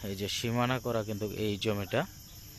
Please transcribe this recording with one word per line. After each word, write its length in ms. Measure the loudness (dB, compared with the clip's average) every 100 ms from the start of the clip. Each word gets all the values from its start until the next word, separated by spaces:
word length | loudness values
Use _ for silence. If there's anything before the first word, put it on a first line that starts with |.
এই 140 | -6 -2
যে 120 | -2
সীমানা 500 | 0 2 4 4 2
করা 260 | 2 0
কিন্তু 220 | 0 -2 -2
এই 300 | 0 0 2
জমিটা, 500 | 2 0 2 0 0 -6 -16 -16 -16